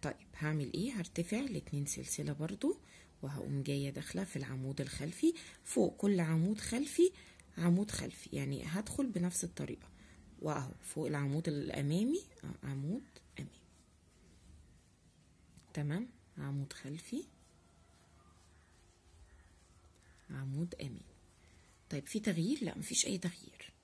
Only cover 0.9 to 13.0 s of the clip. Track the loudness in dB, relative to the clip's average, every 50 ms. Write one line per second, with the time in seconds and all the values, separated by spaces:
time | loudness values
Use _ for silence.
0.9 | 0 -2 -4 -4 -2 -2 0 0 0 0 0 0 -2 -4 -4 -2 -2 -2 -2 -2
1.9 | -2 -4 -2 -4 -2 -2 0 -2 -2 -2 -2 -4 -2 0 2 2 2 0 -4 -20
2.9 | -20 -20 -20 -20 -14 -8 -6 -6 -4 -4 -2 0 0 0 2 2 0 0 0 -2
3.9 | -2 -4 -6 -4 -4 -4 -4 -2 -4 -6 -4 -4 -4 -4 -4 -4 -2 -2 -2 -4
4.9 | -2 -4 -4 -4 -2 4 4 4 4 4 -6 -14 -16 -16 -10 0 4 4 4 4
5.9 | 4 2 4 6 6 6 6 6 6 6 6 4 2 0 0 -2 0 0 0 0
6.9 | 6 8 8 8 6 2 -20 -20 -20 -20 -20 -14 -4 2 6 6 8 6 6 2
7.9 | 0 -4 -4 -4 -8 -10 -10 -4 -2 -2 0 0 -2 -2 -2 -2 -2 -2 -2 -2
8.9 | 0 0 0 2 2 2 2 2 2 0 -2 -2 -4 -4 -6 -6 -6 -10 -12 -20
9.9 | -20 -20 -20 -20 -20 -20 -20 -20 -14 -4 -2 0 0 0 -2 -4 -8 -10 -12 -6
10.9 | -4 -2 0 0 0 0 2 2 2 2 0 0 0 0 -2 -2 -2 0 2 4
11.9 | 4 4 4 4 2 0 0 -4 -16 -12 -10 -10 -8 -6 -6 -4 -4 -2 -2 -2
12.9 | -2 -2